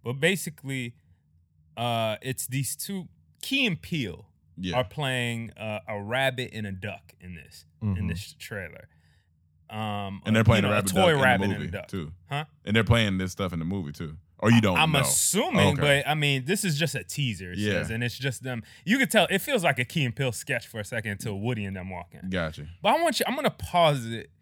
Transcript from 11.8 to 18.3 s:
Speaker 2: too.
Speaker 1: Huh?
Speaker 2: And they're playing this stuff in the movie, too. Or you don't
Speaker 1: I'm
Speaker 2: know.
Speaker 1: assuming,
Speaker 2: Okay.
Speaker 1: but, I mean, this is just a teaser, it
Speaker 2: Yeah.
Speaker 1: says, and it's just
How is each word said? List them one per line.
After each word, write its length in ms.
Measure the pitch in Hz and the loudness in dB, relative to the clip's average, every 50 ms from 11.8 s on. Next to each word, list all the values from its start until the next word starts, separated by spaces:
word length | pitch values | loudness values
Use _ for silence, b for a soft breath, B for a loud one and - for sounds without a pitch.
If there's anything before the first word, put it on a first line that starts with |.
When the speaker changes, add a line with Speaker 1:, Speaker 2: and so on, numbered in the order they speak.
| - | -10
Speaker 2:
too. 240 | - - 95 78 76 90 - _ _ | -8 -8 -8 -8 -8 -12 -18 _ _
Speaker 1:
Huh? 160 | 139 143 156 - _ _ _ | -8 -8 -8 -10 _ _ _
Speaker 2:
And 100 | - 104 | 2 2
they're 80 | 113 107 | 4 6
playing 340 | - 120 117 113 104 95 | 6 4 4 4 2 2
this 140 | 92 92 90 | 0 -2 -4
stuff 220 | - - 101 90 87 | -4 -4 -4 -4 -2
in 60 | 82 | -4
the 60 | 80 | -4
movie, 280 | 85 95 101 82 71 73 | -2 -4 -4 -4 -6 -8
too. 240 | - 85 76 78 80 _ _ _ _ | -10 -10 -12 -12 -14 _ _ _ _
Or 120 | - 110 | 4 6
you 80 | 117 117 | 6 6
don't 180 | 107 101 90 | 6 4 4
Speaker 1:
I'm 140 | - 156 160 | 4 2 4
Speaker 2:
know. 80 | 147 139 | 4 2
Speaker 1:
assuming, 800 | 143 - - - - - - 190 269 359 320 180 151 147 147 139 | 2 2 2 2 2 2 2 0 0 2 4 4 4 4 4 4
Speaker 2:
Okay. 220 | 143 143 143 139 135 | 4 4 4 4 4
Speaker 1:
but, 60 | 131 | 0
I 60 | 151 | 0
mean, 280 | 156 147 143 139 135 127 | 2 2 2 2 0 0
this 220 | 135 196 208 - | -2 -2 0 0
is 120 | 190 151 | -2 0
just 160 | 143 165 156 - | 0 0 -2 -2
a 100 | 123 90 | -6 -8
teaser, 480 | - - - 147 123 104 80 92 90 90 | -8 -4 -2 -2 -2 -2 -4 -8 -8 -4
it 60 | 95 | -2
Speaker 2:
Yeah. 120 | 104 104 98 | 0 0 0
Speaker 1:
says, 160 | 87 78 82 | 0 -2 -2
and 120 | 110 113 120 | -4 -4 -4
it's 140 | 120 - | -4 -4
just 260 | - 127 139 | -4 -4 -4